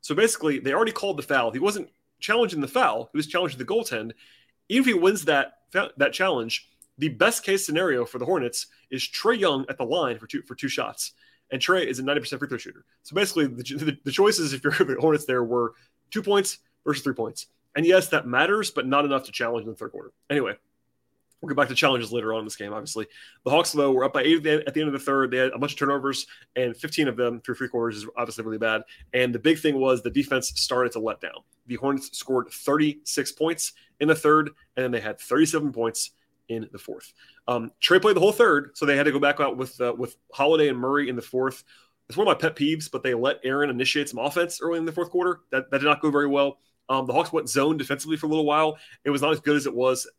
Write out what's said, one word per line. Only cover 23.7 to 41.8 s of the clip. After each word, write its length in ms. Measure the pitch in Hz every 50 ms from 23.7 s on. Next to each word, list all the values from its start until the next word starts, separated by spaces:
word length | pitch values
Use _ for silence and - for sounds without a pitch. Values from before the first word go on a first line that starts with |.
though, 200 | - 147 143 139
were 120 | 131 127 131
up 80 | 135
by 120 | - 147 127
eight 120 | 151 165
at 60 | 165
the, 200 | 147 156 151 156 -
at 80 | 143 135
the 60 | 156
end 80 | 156 151
of 40 |
the 60 | 139 135
third. 320 | 135 143 139 139 131 127
They 80 | 123 127
had 140 | 127 131
a 60 | - 120
bunch 140 | 139 147
of 60 | 147 -
turnovers, 480 | 143 139 143 139 131 139 135 - - - - - - _ _
and 220 | 131 127 120 117
fifteen 320 | - - 151 151 - 156 135
of 80 | 117
them 240 | 113 123 120 120 117
through 140 | _ - 117
three 140 | - 131 120
quarters 280 | - 120 117 117 107
is 100 | 104 104 113 -
obviously 300 | - 120 113 113 - 110
really 140 | 110 110 110
bad. 240 | 113 110 110 107 - _ - - - _ -
And 200 | 127 127 123 120
the 40 | 117
big 200 | - 156 165 156
thing 200 | - 156 143 135
was 240 | 131 135 127 120
the 80 | - 120
defense 420 | - 139 139 - 139 131 127 - -
started 380 | - - - 131 127 127 120
to 60 | - 113
let 240 | 110 113 104 -
down. 180 | - 80 - - _ _ _ _ _
The 100 | 123 123
Hornets 380 | 110 131 139 139 135 - - - -
scored 320 | - - 131 127 123 -
thirty-six 840 | - - - - 139 151 151 151 143 151 _ - - 151 135 -
points 400 | - - 151 160 170 160 - - - _ _ _ _ _
in 80 | 147 151
the 60 | 160
third, 360 | 156 - 151 151 156 151 147 - _ _ _ _
and 80 | - 127
then 60 | 127
they 100 | 120 117
had 180 | 101 110 107 -
thirty-seven 540 | - - 127 143 160 156 160 160 151 143
points – 380 | 120 113 117 113 113 - - - _ _ _ _ _ _ _ _
in 200 | 117 113 110 -
the 60 | - 101
fourth. 340 | - - - - - - _ _ - _ _ _ _
Um, 240 | - 123 120 113 117 _ _
Trae 200 | - - 175 185
played 160 | 185 214 202
the 40 | 180
whole 120 | 170 208
third, 380 | 208 214 240 214 160 143 143 - _
so 120 | - 156
they 100 | 143 143
had 80 | 139 143
to 80 | 147
go 80 | 135 143
back 200 | 147 143 143 147
out 160 | 147 135 -
with, 240 | 123 131 127 - -
uh, 140 | 123 120 117
with 200 | 117 123 120 - _ _ _
Holiday 360 | - - 139 151 165 160 151 143
and 100 | 131 123
Murray 300 | 123 131 139 143 143 127
in 80 | 127
the 60 | 120
fourth. 420 | 113 - - 127 131 131 127 - - _ - _